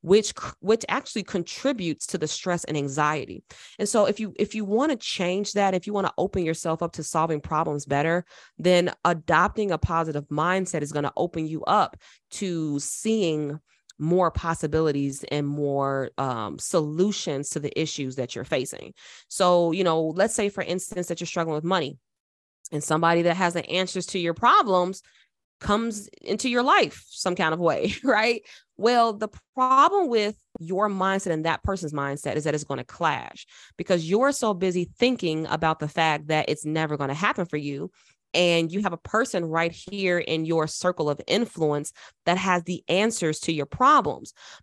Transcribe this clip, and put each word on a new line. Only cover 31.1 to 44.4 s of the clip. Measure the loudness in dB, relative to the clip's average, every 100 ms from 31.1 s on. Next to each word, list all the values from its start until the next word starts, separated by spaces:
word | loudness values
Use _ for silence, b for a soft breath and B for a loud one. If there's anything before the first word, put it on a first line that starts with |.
| 0 0
and | 0
that | 0 -2
person's | -2 -4 -4
mindset | -4 -4 -4 -4 -2
is |
that | -2
it's | -2
gonna | -4 -8
clash, | -8 -2 -2 -2 -8 -16 -20 B B -10
because | 0 0 2
you're | 2 2
so | 2 0
busy | 0 0 0 -2 2
thinking | 2 2 -2 -2 -2
about | 0 0 0
the | -2
fact | 2 2 2 0
that | 0 0
it's | -2
never | -2 -2 -2 -2
gonna | -2
happen | 0 0 0 -4
for | -4
you. | -4 -8 -10 b b b _
And | 2 4 4 2
you | 0
have | -2
a | -4
person | -2 0 0 -2
right | -2 0 -2
here | -4 -10 -2 0 0
in | 0 -2
your | 0 0 0
circle | 0 -2 0 -2
of | -2 0
influence | 0 0 0 0 0 -4 -14 B _ -2
that | 0
has | 2 0
the | 0 -6 0
answers | 2 2 0 -2 -2
to | -2
your | -2 -2
problems. | 2 6 6 4 -4 -10 -20